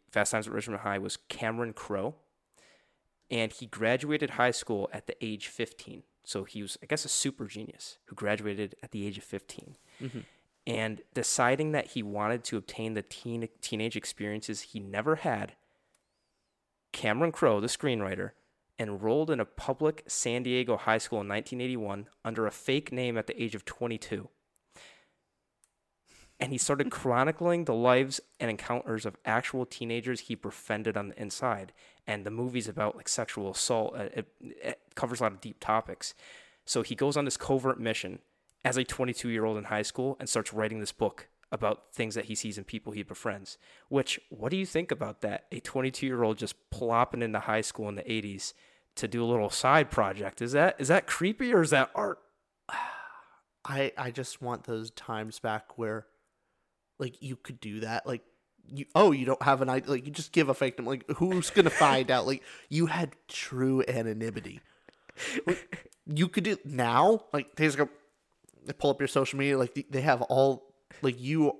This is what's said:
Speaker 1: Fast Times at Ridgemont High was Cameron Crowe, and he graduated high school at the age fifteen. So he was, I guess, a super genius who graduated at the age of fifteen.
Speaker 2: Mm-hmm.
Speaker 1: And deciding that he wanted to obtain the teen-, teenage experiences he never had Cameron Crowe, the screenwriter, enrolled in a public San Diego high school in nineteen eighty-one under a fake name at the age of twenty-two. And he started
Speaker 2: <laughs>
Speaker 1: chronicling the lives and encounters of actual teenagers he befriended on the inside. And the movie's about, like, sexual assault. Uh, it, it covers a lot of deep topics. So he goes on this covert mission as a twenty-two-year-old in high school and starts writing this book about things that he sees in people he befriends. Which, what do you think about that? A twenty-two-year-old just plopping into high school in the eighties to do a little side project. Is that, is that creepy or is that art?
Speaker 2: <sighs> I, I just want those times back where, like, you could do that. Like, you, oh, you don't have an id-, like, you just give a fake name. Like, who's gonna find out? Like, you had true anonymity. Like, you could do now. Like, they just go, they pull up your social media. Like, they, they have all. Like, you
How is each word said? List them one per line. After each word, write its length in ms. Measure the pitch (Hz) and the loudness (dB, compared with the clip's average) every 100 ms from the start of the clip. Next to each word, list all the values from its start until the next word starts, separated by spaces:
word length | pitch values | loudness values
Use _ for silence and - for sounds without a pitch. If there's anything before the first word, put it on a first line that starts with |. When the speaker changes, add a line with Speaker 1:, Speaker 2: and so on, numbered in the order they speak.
| _ | _
Speaker 1:
Fast 200 | 107 101 | 0 0
Times 160 | 110 107 | 0 -2
at 60 | |
Ridgemont 280 | - 117 101 | -6 -4 -4
High 180 | 101 101 | -2 -4
was 180 | 98 - - | -4 -8 -12
Cameron 460 | - 113 117 117 | -6 -4 -2 -6
Crowe, 400 | - - 101 113 - _ _ _ _ _ _ _ _ _ _ - | -8 -6 -4 -4 -8 _ _ _ _ _ _ _ _ _ _ -6
and 200 | 117 110 | -2 -2
he 140 | - 117 | -6 -12
graduated 680 | 101 110 127 147 151 139 | -2 2 2 0 -2 -2
high 200 | - 123 | 2 2
school 380 | - - 104 - | 2 -2 -2 -2
at 140 | 107 - | -6 -10
the 80 | - 113 | -8 -6
age 220 | 104 - | -8 -8
fifteen. 560 | - 113 - - 101 - _ - | -6 -6 -8 -18 -18 -20 _ -8
So 180 | 101 98 | -8 -8
he 160 | 107 | -10
was, 160 | 101 - | -10 -10
I 40 | - | -6
guess, 180 | 151 147 | -4 -2
a 40 | |
super 360 | - 139 - 107 | -2 -2 -4 -10
genius 500 | 104 110 - - - - | -12 -14 -14 -18 -20 -20
who 100 | - | -6
graduated 600 | 104 107 104 101 101 - | -2 -2 -2 -4 -6 -8
at 80 | - | -12
the 140 | 107 101 | -8 -6
age 100 | 98 | -8
of 60 | |
fifteen. 520 | - 98 - - - - _ - | -10 -12 -12 -18 -18 -20 _ -14
Speaker 2:
Mm-hmm. 180 | 131 123 - _ _ _ - | -12 -12 -14 _ _ _ -6
Speaker 1:
And 360 | 110 110 104 - | -2 -2 -4 -8
deciding 580 | - 110 - 123 135 156 | -4 -2 2 4 4 0
that 140 | 151 - | -2 -2
he 160 | 127 | -6
wanted 400 | 104 104 104 120 - | -6 -2 -2 -2 -4
to 120 | 110 | -6
obtain 360 | - - 110 | -6 -8 -6
the 80 | 107 | -6
teen-, 480 | - - 120 117 117 _ | -8 -10 -8 -6 -8 _
teenage 380 | - 110 113 107 | -8 -4 -4 -4
experiences 640 | - - 104 107 104 104 | -8 -6 -6 -6 -6 -10
he 180 | - 110 | -10 -12
never 380 | 98 101 135 156 | -6 -2 0 0
had 360 | 160 107 101 - _ _ _ _ _ _ _ _ _ _ _ _ _ | 0 -2 -4 -12 _ _ _ _ _ _ _ _ _ _ _ _ _
Cameron 400 | - 110 117 165 | -4 0 2 2
Crowe, 260 | - 139 104 | 4 4 4
the 80 | 113 | 0
screenwriter, 640 | - 147 117 98 95 98 - _ _ _ - | -2 -2 0 -2 -4 -8 -10 _ _ _ -8
enrolled 500 | 110 98 110 139 160 | -6 -2 0 2 2
in 100 | 139 | 0
a 40 | 104 | -2
public 580 | - - 135 156 151 - | -6 -4 2 2 0 -4
San 360 | - 123 123 | -4 -2 -2
Diego 340 | 127 123 120 107 | 0 0 2 0
high 200 | - 110 | 2 2
school 200 | - 110 | 2 -4
in 60 | 101 | -2
nineteen 320 | 104 - 123 | -4 -4 -6
eighty-one 480 | 127 123 107 101 107 _ | -4 -4 -4 -6 -10 _
under 240 | 113 113 107 | -6 -2 -2
a 40 | |
fake 400 | - - 139 - | -2 0 0 0
name 240 | 127 123 113 | -4 -2 -2
at 100 | - | -4
the 140 | - | -4
age 120 | 117 104 | -4 -6
of 100 | - | -10
twenty-two. 640 | - 120 110 - 101 95 _ _ _ _ - - - _ _ _ _ _ _ _ _ _ _ _ - - - | -6 -6 -6 -6 -8 -8 _ _ _ _ -20 -20 -20 _ _ _ _ _ _ _ _ _ _ _ -20 -16 -8
And 120 | 127 | -4
he 60 | 127 | -2
started 320 | - 139 135 | 0 2 0
Speaker 2:
<laughs> 0 | |
Speaker 1:
chronicling 720 | - 127 120 143 160 175 175 156 | 0 2 4 4 2 2 2 2
the 80 | |
lives 460 | 113 123 127 135 135 - - | 4 6 6 4 -2 -10 -6
and 100 | 117 | -4
encounters 560 | 107 - 120 - 110 107 | -4 -4 -4 -2 -4 -6
of 100 | - - | -6 0
actual 400 | 113 - 127 123 | 0 0 -4 -6
teenagers 560 | - 117 117 117 123 | -6 -6 -4 -4 -6
he 140 | - 113 | -6 -8
befriended 600 | 107 - - 107 110 104 | -8 -10 -4 -2 -2 -2
on 120 | 101 | -4
the 120 | - | -8
inside. 520 | 104 - 127 101 92 - - _ - | -10 -4 -2 -2 -6 -18 -20 _ -8
And 200 | 104 101 | -6 -6
the 60 | |
movie's 360 | 110 127 123 107 | -4 -4 -4 -4
about, 280 | 101 107 - | -2 -2 -2
like, 100 | - | -6
sexual 420 | - 113 - 98 | -4 -4 -4 -6
assault. 440 | 95 - 113 107 120 | -2 0 0 0 -4
Uh, 140 | 101 | -8
it, 140 | - - _ | -8 -10 _
it 380 | - - - - _ - | -18 -10 -10 -10 _ -6
covers 260 | 120 120 | -4 0
a 20 | |
lot 80 | 113 | -2
of 80 | 95 | -2
deep 160 | 113 - | -14 -8
topics. 520 | - 110 - - - - - - - _ - | 0 0 0 -8 -10 -12 -20 -20 -20 _ -4
So 160 | 120 | -2
he 140 | 110 117 | 0 0
goes 200 | 139 143 | 2 2
on 80 | 143 | 0
this 120 | - | -2
covert 420 | - 135 131 - | 0 2 2 0
mission 400 | 113 110 92 90 _ _ _ _ 127 | -2 -2 -4 -10 _ _ _ _ 0
as 120 | 127 | 0
a 60 | |
twenty-two-year-old 760 | 127 - 123 120 120 113 110 107 | -2 -2 -2 -2 -2 0 0 -2
in 80 | 104 | -2
high 160 | 107 | -2
school 340 | 104 - 127 131 | -2 -2 -4 -4
and 80 | 131 | -2
starts 240 | 117 - | -2 -2
writing 260 | 107 107 110 | -2 -2 -2
this 120 | 104 | -8
book 360 | - 104 - - _ - | -2 -2 -2 -20 _ -10
about 420 | - 107 107 - | -2 -2 -2 -6
things 220 | - 110 104 | -6 -4 -4
that 100 | 104 | -6
he 80 | 107 | -6
sees 220 | 113 101 | -6 -8
in 60 | |
people 280 | 95 110 113 | -10 -10 -8
he 100 | 104 | -10
befriends. 540 | 98 90 113 101 92 - - - - | -10 -8 -6 -6 -10 -18 -20 -20 -2
Which, 320 | 135 - - - | -2 0 -4 -8
what 200 | - 127 | -6 -4
do 80 | 190 | -2
you 80 | 190 | 0
think 260 | 160 185 | -2 -2
about 300 | 151 107 - | -4 -6 -6
that? 240 | 104 101 - | -6 -6 -8
A 80 | 120 | -12
twenty-two-year-old 800 | - 131 131 - 135 123 113 110 | -6 -2 -2 -2 -2 2 2 2
just 180 | 113 - - | -4 -8 -12
plopping 500 | 104 120 117 123 123 | -4 2 4 2 0
into 180 | 117 104 | -2 -2
high 220 | - 110 | 0 0
school 260 | 107 - 104 | 0 -4 -6
in 60 | 98 | -6
the 160 | 101 | -4
eighties 420 | 110 104 95 - - _ _ _ - | -4 -4 -8 -10 -12 _ _ _ -8
to 120 | 113 | -4
do 160 | 117 | 0
a 40 | 117 | 2
little 220 | 120 104 | 2 2
side 400 | - 127 151 147 | 2 6 6 6
project. 500 | - 98 95 101 - | 2 0 0 -6 -6
Is 100 | 120 | 0
that, 220 | 143 180 - | 4 4 4
is 80 | 135 | 4
that 180 | 170 - | 4 2
creepy 460 | - 180 220 254 | 0 0 0 4
or 80 | 208 | 4
is 80 | 156 | 6
that 180 | 143 131 - | 6 4 0
art? 240 | 202 - _ _ | -2 -4 _ _
Speaker 2:
<sighs> 1200 | _ _ - - - - - - - _ _ _ - | _ _ -10 -6 -6 -8 -14 -18 -20 _ _ _ -6
I, 260 | 139 139 - | 0 0 -2
I 140 | 127 | -6
just 300 | 120 123 - | -6 -8 -6
want 240 | 123 117 - | -4 -4 -4
those 260 | 110 113 | -6 -6
times 480 | - - 110 110 - | -12 -8 -6 -6 -6
back 380 | 113 107 - - | -4 -4 -6 -6
where, 280 | 113 110 - _ _ _ _ _ _ _ _ - | -4 -4 -8 _ _ _ _ _ _ _ _ -10
like, 220 | 131 - | -10 -8
you 140 | 135 127 | -10 -10
could 240 | - 117 | -12 -12
do 200 | 107 107 | -8 -6
that. 240 | 110 117 - | -4 -4 -4
Like, 160 | 120 _ _ _ _ - | -6 _ _ _ _ -14
you, 140 | 143 139 165 | -12 0 6
oh, 160 | 202 | 8
you 140 | 139 123 | 6 2
don't 160 | 135 | 2
have 200 | 131 135 | 4 4
an 80 | 131 | 4
id-, 180 | 131 135 | 0 0
like, 160 | 135 139 | -2 -2
you 60 | |
just 200 | 147 151 | -8 0
give 160 | 170 139 | 4 4
a 60 | |
fake 240 | 127 135 127 | 8 8 6
name. 80 | 120 | -2
Like, 220 | 131 - 143 | -2 -2 2
who's 320 | 180 185 - | 4 4 4
gonna 200 | 202 165 | 8 8
find 400 | - 147 135 127 | 10 8 8 6
out? 140 | 127 107 | 4 4
Like, 160 | 139 - - - | 0 -4 -18 -4
you 160 | 151 165 | 2 2
had 300 | 165 156 - - | 2 -2 -4 -12
true 560 | - - 127 131 131 - | -10 -6 0 4 4 2
anonymity. 720 | 123 113 110 113 107 92 - _ _ _ - _ - - 254 - | 0 0 -2 -4 -6 -10 -14 _ _ _ -20 _ -10 -6 -2 0
Like, 440 | 180 - - - _ - | -2 -2 -14 -14 _ -4
you 220 | 151 180 | 2 2
could 140 | 208 | 2
do 140 | 190 202 | 0 0
now. 640 | 139 127 120 117 180 220 - | -2 0 4 6 6 4 2
Like, 220 | 147 135 - | -4 -4 2
they 100 | 156 | 2
just 120 | 135 | 4
go, 120 | 143 - _ _ _ _ _ - 139 | 0 0 _ _ _ _ _ -16 -12
they 80 | |
pull 160 | - 143 | 0 2
up 80 | 135 | 4
your 60 | 139 | 4
social 300 | 139 135 139 | 2 2 2
media. 180 | 139 135 | 2 4
Like, 160 | 120 143 | 2 -2
they, 100 | - | -4
they 120 | 135 | 0
have 200 | 151 123 | 4 4
all. 480 | 120 131 135 127 - _ _ - | 4 6 6 4 -4 _ _ -2
Like, 180 | 135 120 | -2 0
you 340 | 127 160 143 | 0 4 4